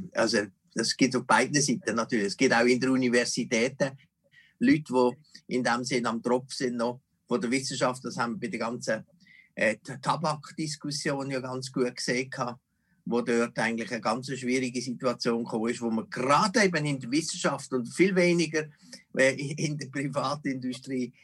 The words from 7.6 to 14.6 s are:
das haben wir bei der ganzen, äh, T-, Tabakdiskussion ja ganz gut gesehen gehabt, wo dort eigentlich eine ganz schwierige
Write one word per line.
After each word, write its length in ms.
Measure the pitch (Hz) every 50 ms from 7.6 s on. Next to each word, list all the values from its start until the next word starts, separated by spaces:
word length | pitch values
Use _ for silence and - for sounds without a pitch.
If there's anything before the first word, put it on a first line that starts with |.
| 131 - 135 120 147 123 123 - -
das 140 | 120 98
haben 160 | 127 123 117 113
wir 60 | 95
bei 80 | 120
der 120 | 113 95 117
ganzen, 460 | 113 113 123 127 - - 110 110 - _ _ _ _ _ - - _ _ -
äh, 200 | - 107 110 110
T-, 200 | - - - 131 135
Tabakdiskussion 1300 | - 135 131 143 165 156 147 151 - - - - 160 151 151 - - 147 143 - - 160 139 139 135 139
ja 100 | 139 127
ganz 320 | 123 131 127 131 131 131
gut 240 | - 139 123 123 123
gesehen 340 | - - - 123 123 131 131
gehabt, 300 | - - 123 120 120 - _ _ _ _ _ _ _ _ -
wo 160 | - 113 120
dort 360 | 117 123 117 117 117 117 - -
eigentlich 320 | 117 113 117 113 113 98
eine 100 | 120 110
ganz 260 | 101 120 - - 127
schwierige 540 | 131 135 123 127 123 127 131